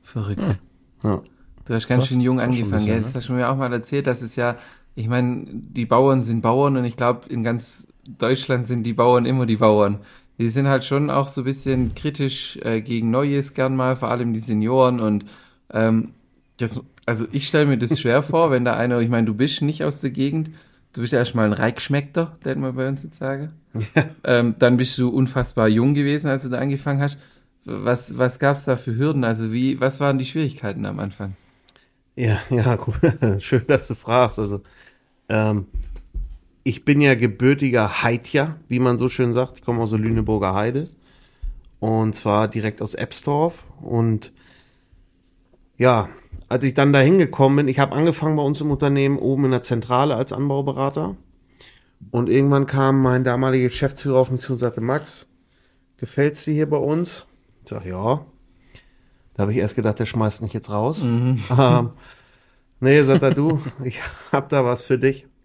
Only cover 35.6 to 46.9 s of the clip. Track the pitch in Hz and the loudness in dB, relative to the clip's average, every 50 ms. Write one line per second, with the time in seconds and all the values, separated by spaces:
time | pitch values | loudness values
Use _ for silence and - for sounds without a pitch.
35.6 | 92 - - - - - - - - - _ - - - - - _ _ _ _ | -4 -6 -8 -8 -8 -8 -12 -16 -18 -12 _ -10 -10 -10 -14 -20 _ _ _ _
36.6 | _ 131 110 - _ - 147 143 147 139 131 113 120 117 101 - 123 131 143 139 | _ -4 -4 -2 _ 2 4 4 6 4 4 4 2 -2 0 2 2 2 2 2
37.6 | 143 135 120 120 107 101 - - - 120 120 117 - - - 143 139 156 156 - | 0 0 2 2 2 0 -2 -2 -2 0 -2 -2 -6 -2 0 0 0 0 -4 -12
38.6 | - _ 123 123 127 123 123 117 120 127 - - 127 120 117 123 127 123 - - | -8 _ -2 0 2 2 2 0 -2 -4 0 0 0 0 2 0 -2 -2 -6 -10
39.6 | - - 120 117 113 107 110 107 107 113 113 113 107 107 110 104 98 92 95 98 | -6 -4 -2 -2 -2 -2 -2 -2 0 0 0 0 0 0 0 0 0 0 0 0
40.6 | 104 113 123 135 160 180 - _ _ _ _ _ _ _ _ _ - - - - | -2 -2 -2 -4 -6 -6 -12 _ _ _ _ _ _ _ _ _ -10 -10 -10 -12
41.6 | - - _ _ - 110 110 113 110 110 107 - - 110 101 104 110 104 - 110 | -20 -20 _ _ -2 0 0 2 0 0 -2 -4 -2 0 2 2 2 0 -2 -4
42.6 | 107 110 104 - - 107 - - - - - - - 147 143 147 160 170 165 - | -4 -4 -6 -6 -10 -10 -6 -8 -8 -8 -8 -6 -4 -2 0 0 0 -2 -2 -8
43.6 | - - - - - - - 117 113 113 110 107 - - _ _ _ _ _ _ | -20 -20 -20 -18 -10 -4 -2 0 2 0 0 -2 -4 -12 _ _ _ _ _ _
44.6 | _ _ _ _ _ _ _ _ _ _ _ _ _ _ _ _ _ _ _ _ | _ _ _ _ _ _ _ _ _ _ _ _ _ _ _ _ _ _ _ _
45.6 | _ _ _ _ 117 127 123 110 98 - - - - _ - - - _ 120 127 | _ _ _ _ 4 4 6 4 2 -2 -8 -20 -20 _ -20 -20 -8 _ -2 0
46.6 | 131 135 123 - 139 143 | 0 0 2 4 4 6